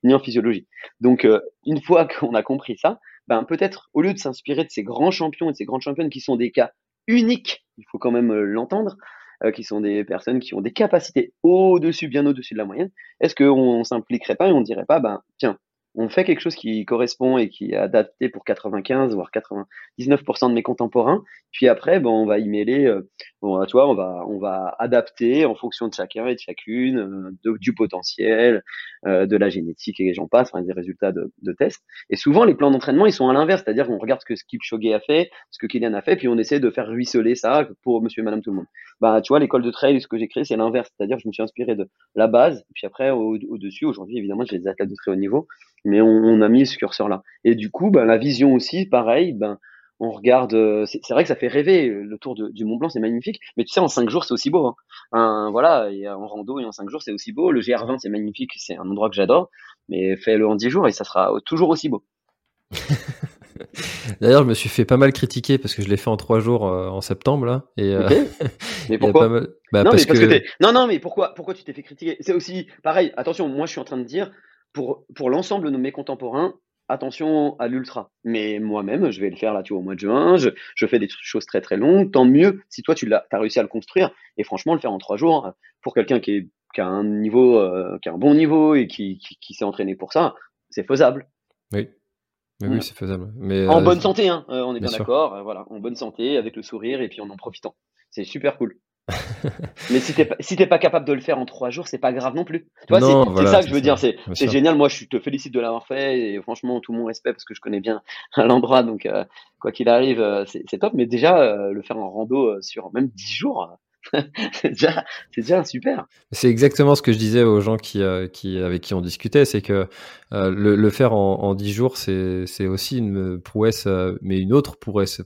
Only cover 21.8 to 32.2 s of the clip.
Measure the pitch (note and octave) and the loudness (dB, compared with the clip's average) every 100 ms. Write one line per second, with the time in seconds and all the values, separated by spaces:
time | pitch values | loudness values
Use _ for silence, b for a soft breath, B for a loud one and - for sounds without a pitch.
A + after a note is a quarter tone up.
21.8 | D#3+ F#3 B2 A2 G#2+ G#2 G#2 G#2 G#2+ C#3 | 2 2 2 0 2 0 -2 -2 0 2
22.8 | C3 G2 F#2 - B - G2+ F#2+ F#2+ B2 | 2 0 -4 -18 B -8 -4 -2 2 4
23.8 | C#3 G2 F#2 F2+ G2 G2+ G2 F#2+ F#2 - | 4 2 -2 -8 -10 -6 -6 -6 -6 -6
24.8 | A#2+ A#2+ - - A#2 C#3 C#3+ G#2 A#2+ - | 0 0 -2 -2 0 2 0 -2 -10 -8
25.8 | A2+ - F#2 A2 B2 A#2 - F2 G#2+ A#2+ | -10 -8 -10 -8 -6 -6 -10 -14 -8 -4
26.8 | B2+ B2+ G2 G2 F#2 F#2 A2+ A2 B2+ A2+ | -2 -2 -6 -10 -14 -8 -6 -4 -4 -2
27.8 | G#2 F2+ - - G#2 A2 A#2+ G#2 - B | -2 -4 -10 -4 0 4 4 2 -2 B
28.8 | B B G2 F#2 G2 G#2 G2+ F#2+ E2 - | B B 0 0 2 2 2 -2 -8 -10
29.8 | - - F#2 F2 D#2+ A#2+ B2+ F2+ F2+ F2+ | -10 -4 -2 -2 0 2 2 -4 -6 -8
30.8 | F2+ F2+ G2 F2 F2 _ F#2 F2 - - | -8 -4 -4 -4 -8 _ -8 -2 -2 -4
31.8 | _ B B G2+ | _ B B -4